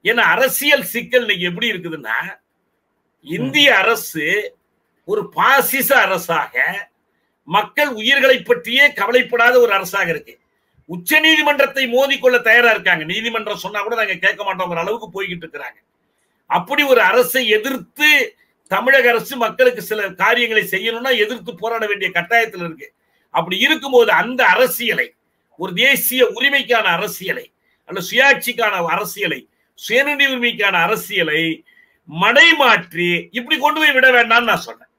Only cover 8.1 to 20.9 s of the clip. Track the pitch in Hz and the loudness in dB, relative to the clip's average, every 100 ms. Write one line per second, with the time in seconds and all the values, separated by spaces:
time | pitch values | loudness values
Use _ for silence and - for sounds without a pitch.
8.1 | 277 262 247 170 165 220 254 285 - - | 4 4 2 0 -2 0 4 4 2 0
9.1 | 247 - 233 233 254 226 196 175 196 175 | 0 0 2 4 4 4 2 -2 -4 -4
10.1 | 151 - - _ _ _ _ - 180 175 | -4 -8 -20 _ _ _ _ -14 -12 0
11.1 | 311 311 311 294 285 277 277 254 240 277 | 2 4 2 2 2 0 0 0 0 0
12.1 | 269 247 247 226 233 233 214 185 165 156 | 2 2 2 4 4 4 2 0 -2 -2
13.1 | 202 226 226 208 208 190 208 208 233 208 | -6 -4 -6 -6 -8 -8 -8 -6 -4 -4
14.1 | 180 190 202 196 185 180 170 185 220 190 | -2 -2 -2 -6 -4 -6 -4 -4 -6 -8
15.1 | 190 190 175 165 143 156 _ _ _ _ | -10 -8 -10 -14 -16 -16 _ _ _ _
16.1 | _ _ _ _ - - 285 285 240 185 | _ _ _ _ -4 0 0 4 4 4
17.1 | 226 247 262 233 214 254 262 - - 302 | 4 2 0 0 0 0 -8 -10 0 4
18.1 | 294 214 _ _ _ _ 190 240 269 240 | 4 0 _ _ _ _ -2 2 4 4
19.1 | 233 - 254 220 - 254 240 175 214 196 | 0 -4 -4 -4 2 2 2 -8 -6 -6
20.1 | 175 202 240 233 220 190 190 220 | -2 0 2 2 0 -2 -4 -4